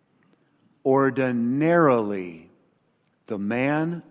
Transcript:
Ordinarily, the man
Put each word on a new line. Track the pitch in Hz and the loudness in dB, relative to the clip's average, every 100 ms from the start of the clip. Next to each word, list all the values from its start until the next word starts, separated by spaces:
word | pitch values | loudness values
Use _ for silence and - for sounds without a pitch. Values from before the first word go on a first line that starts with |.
| _ _ _ _ _ _ _ _ | _ _ _ _ _ _ _ _
Ordinarily, | 135 135 135 131 131 120 117 139 160 170 151 117 104 98 90 80 85 _ _ _ _ _ _ _ - | 0 2 2 0 -2 -2 -2 0 2 4 4 2 0 -6 -8 -14 -20 _ _ _ _ _ _ _ -12
the | 104 | -8
man | 101 123 135 151 160 170 - | -4 -2 -2 -2 -4 -6 -12